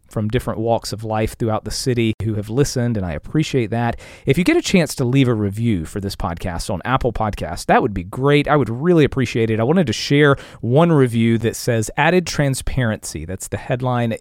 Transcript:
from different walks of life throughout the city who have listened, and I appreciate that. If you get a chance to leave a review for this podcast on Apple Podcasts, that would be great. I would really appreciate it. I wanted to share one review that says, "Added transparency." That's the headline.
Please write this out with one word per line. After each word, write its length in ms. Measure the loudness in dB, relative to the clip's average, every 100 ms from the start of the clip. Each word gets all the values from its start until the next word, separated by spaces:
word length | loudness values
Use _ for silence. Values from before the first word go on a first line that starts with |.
| _
from 220 | -6 -2
different 300 | -2 -4 -2
walks 340 | 0 0 -2
of 100 | -8
life 320 | -4 -2 -2 -2
throughout 280 | -2 -2 -4
the 60 |
city 420 | -4 -2 0 0 0
who 120 | -4 -4
have 140 | -2
listened, 460 | 0 0 0 -2 -2
and 100 | -4
I 60 |
appreciate 580 | -6 -4 -2 0 -2 -2
that. 280 | -2 -2 -4 -12 -6 -2
If 120 | 2
you 80 | 2
get 100 | 2
a 60 |
chance 320 | 2 2 2
to 100 | -2
leave 240 | 0 2 4
a 60 |
review 520 | 2 0 0 0 0 -4
for 140 | -6
this 160 | -6 -4
podcast 560 | -6 -4 -6 -6 -6
on 80 | -6 -2
Apple 260 | -2 0
Podcasts, 540 | -2 -4 -4 -6 -6 0
that 160 | 2
would 140 | 0 -4
be 80 |
great. 440 | -8 -2 2 2 4
I 80 | 2
would 140 | 0
really 340 | 0 2 4
appreciate 460 | 4 2 0 0 0
it. 100 | 2
I 40 |
wanted 240 | 2 2 2
to 60 |
share 420 | -2 2 4 6 4 -2 -8
one 300 | 0 4 6
review 480 | 6 4 4 2 2
that 160 | 0 -2
says, 340 | -2 -2 -2 0
"Added 300 | 2 2 0
transparency." 1000 | 0 0 -2 -2 -2 -2 -2 -6 -10 -8
That's 220 | -8 -8
the 100 | -8
headline. 580 | -4 -2 -2 0 -2 -4